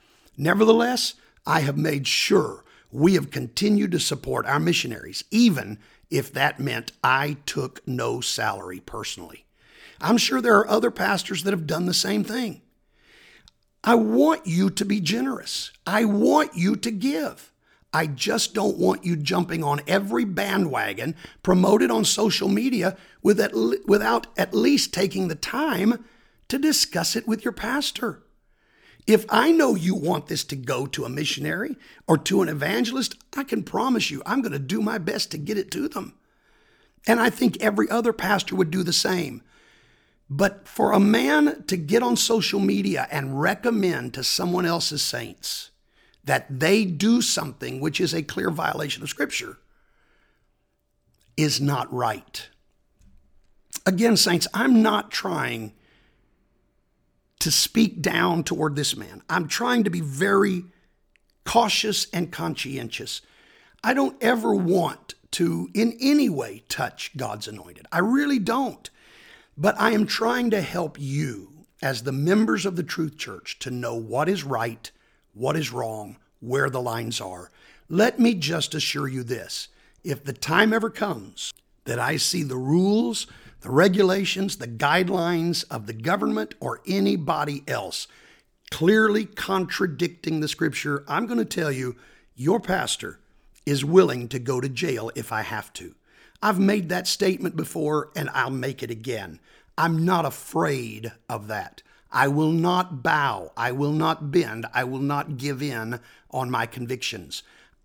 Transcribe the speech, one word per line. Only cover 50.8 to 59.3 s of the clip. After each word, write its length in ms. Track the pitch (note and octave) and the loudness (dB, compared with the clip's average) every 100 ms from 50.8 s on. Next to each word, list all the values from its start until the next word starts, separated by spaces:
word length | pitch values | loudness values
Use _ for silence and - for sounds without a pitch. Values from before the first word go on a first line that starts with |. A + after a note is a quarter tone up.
| _ _ _ _ _ - | _ _ _ _ _ 0
is 240 | D3+ C#3 | 0 2
not 320 | C#3+ C3+ B2 | 0 0 -2
right. 560 | B2 A#2 G2+ - - - _ _ _ _ _ - - _ _ _ _ _ - - | -2 -2 -2 -8 -16 -16 _ _ _ _ _ -20 -20 _ _ _ _ _ -2 0
Again, 300 | F3+ A#3 G3 | 2 4 6
saints, 300 | F#3+ E3+ - | 4 2 0
I'm 280 | G3 C4 A#3 | 0 4 6
not 280 | A3 G#3 G#3 | 6 2 -2
trying 600 | - G3 D#3+ B2 A#2 A2 - _ _ _ _ _ _ _ _ _ _ _ _ _ _ _ _ | -6 -4 -4 -4 -4 -8 -14 _ _ _ _ _ _ _ _ _ _ _ _ _ _ _ _
to 100 | D#3+ | 0
speak 500 | - - A3+ A3 - | 2 2 4 2 2
down 440 | C#3 - F3+ E3+ | -2 0 2 0
toward 320 | D3 - D#3 C#3+ | -2 -2 -2 -2
this 180 | C#3+ | -4
man. 280 | - G2+ G2 | -4 -10 -18
I'm 200 | - | -6